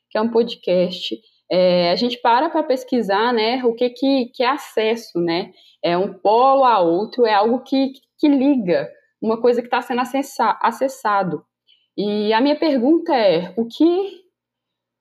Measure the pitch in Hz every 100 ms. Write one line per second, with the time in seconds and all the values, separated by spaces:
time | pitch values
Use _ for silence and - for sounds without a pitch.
0 | _ 214 226 226 233 - - 180 180 -
1 | - - _ _ - 175 180 180 175 180
2 | 240 240 247 233 330 285 302 254 - 247
3 | 190 196 233 233 220 254 247 233 247 247
4 | 269 269 240 - 240 285 - - 220 226
5 | - 175 170 170 208 - _ _ 165 175
6 | 202 185 196 226 269 269 262 214 170 170
7 | 220 - 233 202 226 247 - 269 269 -
8 | _ _ 302 277 269 269 180 147 147 -
9 | _ - 214 226 240 240 240 240 - 240
10 | 247 269 277 - 220 - - 226 262 269
11 | 214 202 185 151 - _ _ _ _ -
12 | 208 208 208 220 277 302 320 269 247 330
13 | 330 269 202 165 180 - 233 - 320 349
14 | 392 359 _ _ _ _ _ _ _ _